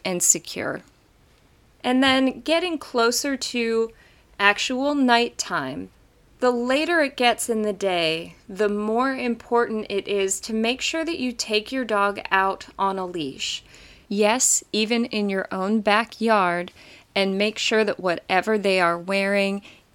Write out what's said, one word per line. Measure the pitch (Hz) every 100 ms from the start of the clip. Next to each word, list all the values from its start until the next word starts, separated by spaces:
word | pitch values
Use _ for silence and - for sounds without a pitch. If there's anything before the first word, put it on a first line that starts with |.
| 190
and | 180
secure. | - 170 - - - - - _ _ _ _ _ _ _ _ _
And | 247 254
then | 269 262 262 226
getting | 269 330 359 311
closer | - 247 233 240 285 269
to | - 247 226 226 226 - - _ _ -
actual | 202 202 - 254 277
nighttime, | 294 247 233 240 - - 170 135 165 185 _ _ _ _ _
the | 247
later | 240 247 269 320 349
it | 277 -
gets | 247 226 -
in | 220
the | 214
day, | 185 196 180 160 160 170 - -
the | 190 208
more | 208 208 226 262
important | 262 247 233 - 233 240 214 -
it | 196 -
is | 202 196 190
to | -
make | 220 226 262
sure | - 320
that | 320 339
you | 254
take | 233 - 214 214
your | 262
dog | 226 208 202 202 -
out | 190 190 185 - -
on | 196 190
a |
leash. | 185 175 139 - - - - - - - -
Yes, | 202 208 247 - - -
even | 208 214 233
in | 240 214 202
your | 190 -
own | 190 190 220
backyard, | 208 208 226 - 226 214 180 175 180 - - - _ 196
and | 196 190
make | 214 214
sure | - 220
that | 208 -
whatever | 180 165 - 185 185 220
they | 196 185
are | 170 170
wearing, | 175 196 196 202 196 202 - - _